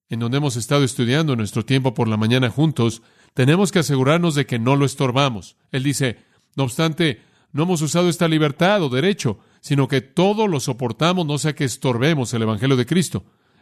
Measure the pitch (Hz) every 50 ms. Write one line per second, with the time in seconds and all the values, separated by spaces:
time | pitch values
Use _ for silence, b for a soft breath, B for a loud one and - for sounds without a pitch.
0 | _ _ - 117 117 117 123 139 147 143 113 123 110 - 139 143 139 123 - -
1 | 123 113 127 151 165 151 131 117 107 101 - 117 107 - 131 135 127 131 110 -
2 | 123 110 110 107 110 110 120 131 131 117 101 131 151 160 139 - 117 117 110 -
3 | b b b b b b b - 127 131 156 180 208 - - 185 151 120 143 131
4 | 131 131 156 175 175 170 151 143 135 - 131 117 113 127 139 143 143 131 - -
5 | 143 127 117 131 143 135 120 98 85 - _ _ _ _ - 135 131 143 135 -
6 | 139 123 104 b b b b b b b b - 135 127 113 - 160 165 156 -
7 | 170 156 120 b b b b b b b - 135 160 180 185 151 160 147 - 170
8 | 180 180 165 - 175 165 160 156 156 151 135 - 165 185 208 208 170 135 120 127
9 | 143 196 208 - - 127 101 b b b b b b - 147 139 135 123 143 135
10 | - - _ - 175 196 208 208 220 208 170 135 - - 127 113 127 120 110 -
11 | 151 170 185 185 175 143 147 139 - 156 147 - 151 127 - - - 139 120 113
12 | 123 156 170 147 123 - - 113 113 110 110 101 123 135 139 123 120 - 160 180
13 | 170 - - - - b b b b b b b